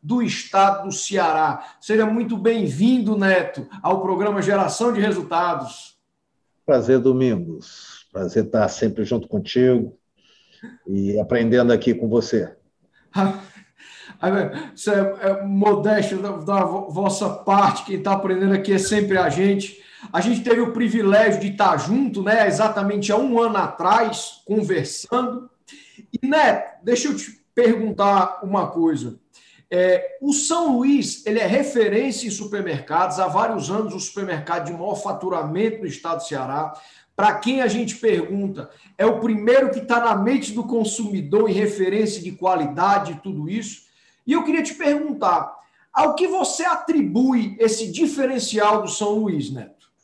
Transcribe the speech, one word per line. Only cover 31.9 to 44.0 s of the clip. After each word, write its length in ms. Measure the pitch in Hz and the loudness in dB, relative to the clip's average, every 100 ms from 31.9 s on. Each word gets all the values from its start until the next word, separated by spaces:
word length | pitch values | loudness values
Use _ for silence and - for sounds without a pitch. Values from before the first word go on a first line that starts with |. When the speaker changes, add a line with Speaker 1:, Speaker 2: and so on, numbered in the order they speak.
| 208 269 233 240 | 2 0 -4 -6
Speaker 1:
em 40 | |
supermercados. 880 | - 208 202 180 143 - 156 185 - | -8 -8 -6 -6 -6 -4 -2 0 0
Há 80 | 185 | -2
vários 440 | 170 226 214 135 | 0 -2 -2 -4
anos, 240 | 202 214 | -4 -4
o 60 | 190 | -6
supermercado 640 | - - 190 160 - 175 - | -10 -8 -6 -6 -4 -6 -6
de 60 | |
maior 240 | 170 208 196 | -8 -6 -6
faturamento 800 | 202 185 185 175 151 165 226 220 | -6 -6 -4 -4 -4 -2 -2 -2
no 80 | 185 | -10
estado 320 | 143 165 165 | -10 -6 -6
do 60 | |
Ceará. 500 | - 143 131 139 156 - - - _ - | -6 -8 -6 -6 -6 -10 -20 -20 _ 2
Pra 200 | 208 - | 2 2
quem 260 | - 262 | -2 0
a 40 | 247 | 0
gente 300 | 214 233 - | 0 -4 -2
pergunta, 720 | 226 175 - 196 196 196 - - _ _ | 0 0 0 -4 -4 -6 -14 -20 _ _
é 80 | 220 | 2
o 120 | 240 | 2
primeiro 520 | 233 214 214 269 254 | 0 0 4 4 4
que 100 | 240 | -2
tá 180 | - 240 | -2 0
na 160 | 233 | 2
mente 380 | 202 208 269 - | 2 2 0 -2
do 120 | 214 | -8
consumidor 840 | 220 233 214 - 208 190 143 202 220 | -4 -2 -2 -4 -4 -4 0 2 2
em 60 | |
referência 680 | 185 208 196 190 202 214 196 | 2 0 0 -2 0 0 -2
de 100 | 170 | -10
qualidade 800 | 151 185 185 147 143 190 202 170 | -4 0 0 -2 0 2 2 0
e 80 | 156 | -10
tudo 260 | 196 151 151 | -10 -8 -6
isso. 380 | 214 208 - _ _ | -6 -8 -16 _ _